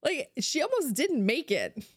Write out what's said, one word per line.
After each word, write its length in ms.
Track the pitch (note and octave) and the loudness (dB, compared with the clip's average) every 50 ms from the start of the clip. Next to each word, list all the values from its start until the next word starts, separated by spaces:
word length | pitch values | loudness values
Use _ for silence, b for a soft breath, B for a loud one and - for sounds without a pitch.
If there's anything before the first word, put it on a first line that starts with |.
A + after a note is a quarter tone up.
Like, 300 | - D4 - D4 - - _ - | 0 0 0 0 -4 -8 _ -6
she 220 | G#3+ - - - | -4 -2 0 0
almost 320 | - A4+ C5 B4 F#4 C#4 G#3+ | 0 0 0 0 0 0 0
didn't 300 | F3 D4 G4+ F4+ B3+ G3+ | 0 0 0 2 2 2
make 260 | F#3+ A3+ C#4+ E4 - | 2 2 0 0 0
it. 260 | G3+ E3+ G2+ - - - - - _ | 0 0 0 -4 -6 -8 -14 -14 _